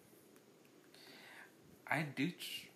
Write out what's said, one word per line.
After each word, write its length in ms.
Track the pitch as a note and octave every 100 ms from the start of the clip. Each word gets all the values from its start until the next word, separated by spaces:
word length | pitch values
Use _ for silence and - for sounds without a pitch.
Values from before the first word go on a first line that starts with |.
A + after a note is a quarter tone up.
| - - - - - - - - - - - - - - - - - - -
I 120 | C#3+ D3
do 140 | C3 E3
tr-, 360 | - - - -